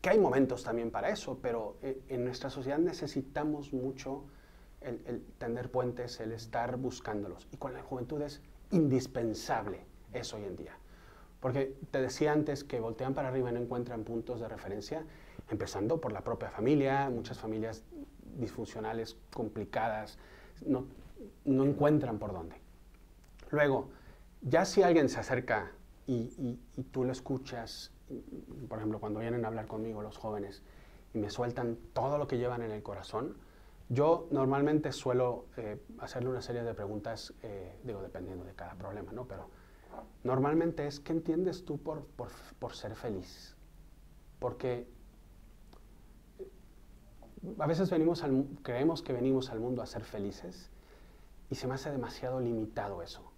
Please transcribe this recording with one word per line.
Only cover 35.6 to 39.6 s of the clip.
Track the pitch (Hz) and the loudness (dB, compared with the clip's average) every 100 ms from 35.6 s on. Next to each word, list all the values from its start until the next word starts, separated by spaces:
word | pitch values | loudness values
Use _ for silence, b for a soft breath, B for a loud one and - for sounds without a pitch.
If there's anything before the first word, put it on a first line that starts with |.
| 110 104 - 113 | -6 -8 -10 -12
hacerle | 120 127 123 | -8 -2 -2
una | 127 | -2
serie | 127 120 | -2 -2
de | 117 | -2
preguntas, | 110 101 107 113 110 - - | -4 -4 -4 -4 -8 -10 -12
eh, | 113 101 92 - | -10 -10 -10 -10
digo, | 120 101 | -8 -6
dependiendo | 95 - 95 90 | -8 -8 -8 -8
de | 90 | -10
cada | - 85 | -12 -12
problema, | 87 98 104 90 | -10 -8 -8 -8
¿no? | 107 - | -8 -8
Pero | 95 - B | -10 -12 B